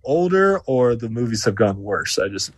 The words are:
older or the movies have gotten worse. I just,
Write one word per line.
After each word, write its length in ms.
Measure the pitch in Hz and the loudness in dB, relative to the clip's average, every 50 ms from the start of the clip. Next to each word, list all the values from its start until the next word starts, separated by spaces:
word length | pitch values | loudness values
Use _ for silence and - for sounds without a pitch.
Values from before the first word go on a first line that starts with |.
| - | -4
older 560 | 127 143 170 175 180 185 190 196 196 196 180 | -2 0 0 2 2 2 2 4 4 2 0
or 340 | - - 131 127 123 120 120 | -2 0 2 2 4 2 2
the 140 | 117 117 113 | 0 -4 -6
movies 340 | 110 120 123 117 113 107 - | -4 -4 -2 -2 -2 0 0
have 120 | 123 98 | 0 2
gotten 260 | 104 110 101 98 98 98 | 2 2 2 2 -2 -6
worse. 360 | 104 98 - - - - - | -6 -4 -4 -4 -4 -2 -2
I 100 | 107 98 | -2 -2
just, 240 | 101 98 - - - | -4 -6 -8 -8 -4